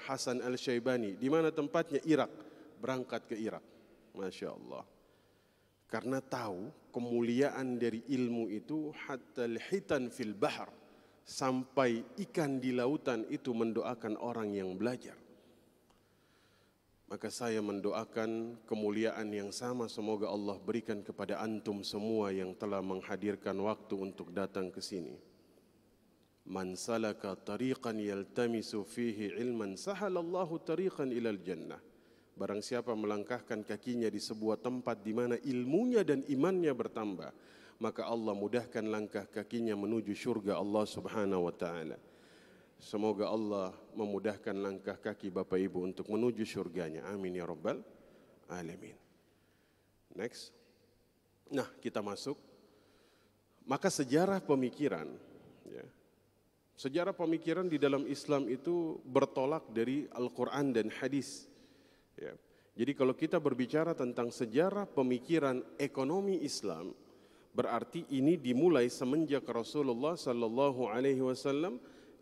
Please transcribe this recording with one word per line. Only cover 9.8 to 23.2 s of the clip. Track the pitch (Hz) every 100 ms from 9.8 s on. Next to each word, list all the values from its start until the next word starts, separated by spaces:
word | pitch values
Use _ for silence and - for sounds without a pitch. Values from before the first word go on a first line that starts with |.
| - 147 120
fil | - 107 101
bahar, | 143 120 98 - - - - - -
sampai | - 135 127 127 - 127 117 - - 190
ikan | - 147 135
di | 127
lautan | 123 123 151 143 117 110
itu | 143 135
mendoakan | 113 113 110 107 120 110 107
orang | 117 117 104
yang | 101 92 92
belajar. | 117 123 - - - - - - _ _ _ _ _ _ _ _ _ _ _ _ _ _ -
Maka | 101 107
saya | - 117 110
mendoakan | 104 101 98 95 110 113 110 113 113 117 -
kemuliaan | 110 104 104 110 - 107
yang | 104 101
sama | - 123 123 110
semoga | - 107 107 101
Allah | 104 101 95
berikan | 101 113 - 104 98
kepada | - 98 101
antum | 110 107 110 101 95
semua | 107 107 113 101
yang | 95 92 92
telah | 107 98
menghadirkan | 95 95 98 98